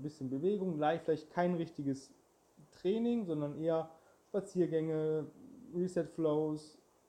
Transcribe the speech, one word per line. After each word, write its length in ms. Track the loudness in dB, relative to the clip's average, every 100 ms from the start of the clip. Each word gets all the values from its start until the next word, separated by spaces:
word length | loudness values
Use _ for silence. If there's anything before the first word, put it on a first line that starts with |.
bisschen 260 | -10 -8 -6
Bewegung, 480 | -2 0 0 0 0
leicht, 280 | 2 2 0
vielleicht 260 | -2 -2
kein 240 | 0 2 2
richtiges 580 | -2 -4 -2 -4 -6 -20 _ _ _ -20 -20
Training, 540 | -4 0 2 2 0 0
sondern 300 | -2 -2 -2
eher 300 | 0 2 0 -8 -20 _ _
Spaziergänge, 1000 | -4 -2 2 2 2 2 0 0 0 -2 -10 -20 -20 -8
Reset 300 | -2 0 0 -2
Flows, 720 | 0 2 2 2 -2 -8 -20 _ _